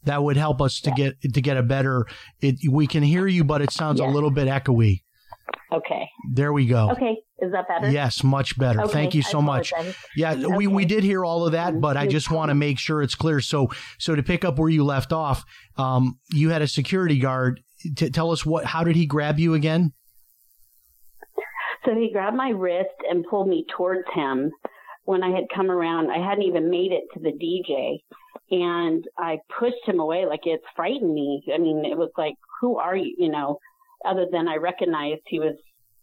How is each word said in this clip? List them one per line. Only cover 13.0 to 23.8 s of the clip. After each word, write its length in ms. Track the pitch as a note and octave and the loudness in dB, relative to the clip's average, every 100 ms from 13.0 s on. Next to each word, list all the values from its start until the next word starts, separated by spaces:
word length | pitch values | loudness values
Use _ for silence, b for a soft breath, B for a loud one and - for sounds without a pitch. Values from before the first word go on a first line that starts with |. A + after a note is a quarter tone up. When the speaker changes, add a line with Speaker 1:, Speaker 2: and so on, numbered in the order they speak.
Speaker 1:
it's 120 | C#3+ | -2
clear. 260 | - D#3+ D3 | 0 0 0
So, 280 | - D3+ C3 B B B | 0 0 0 B B B
so 160 | - | -2
to 80 | D#3 | -2
pick 220 | C#3 F3 | 0 0
up 140 | F#3 C#3 | 0 2
where 120 | D#3+ | 2
you 120 | D#3+ | 4
left 280 | C#3+ C#3 - | 2 0 -2
off, 320 | D#3+ D3+ C3 - B B - | -2 0 -2 -4 B B -4
um, 420 | C3+ B2+ B2+ B2 _ | 0 2 2 0 _
you 180 | D3+ D#3 | 2 2
had 120 | D#3+ | 2
a 60 | D3+ | 0
security 500 | - C3 F#3+ F3+ C#3+ | 0 0 0 2 2
guard. 420 | C3 C3 B2+ B2+ _ - E3+ C#3+ | 2 2 0 -2 _ -14 -10 -2
T-, 140 | D#3+ | 0
tell 200 | C3 E3 | 0 0
us 160 | E3 D3+ | -2 0
what, 200 | D#3+ - | -2 -2
how 160 | D#3+ | -2
did 140 | E3+ E3 | 2 4
he 100 | D#3 | 4
grab 320 | D3 D3 D3+ | 0 0 2
you 140 | E3 | 2
again? 380 | D#3+ D3+ D#3+ E3+ - _ _ _ _ _ _ _ _ _ _ - - - - B B B B | 2 2 2 2 0 _ _ _ _ _ _ _ _ _ _ -20 -20 -10 -10 B B B B
Speaker 2:
So 100 | - | -2
he 160 | A3 A3+ | 0 0
grabbed 240 | G#3 G3 A#3+ | -2 -2 -2
my 140 | C4 | -4
wrist 460 | G#3 F#3 F3 F#3 - - | -2 -2 -2 -4 -6 -4
and 160 | F3 E3+ | -4 -2
pulled 200 | G#3 F#3+ | -2 0
me 160 | E3+ D#3+ | -2 -4
towards 320 | - | -4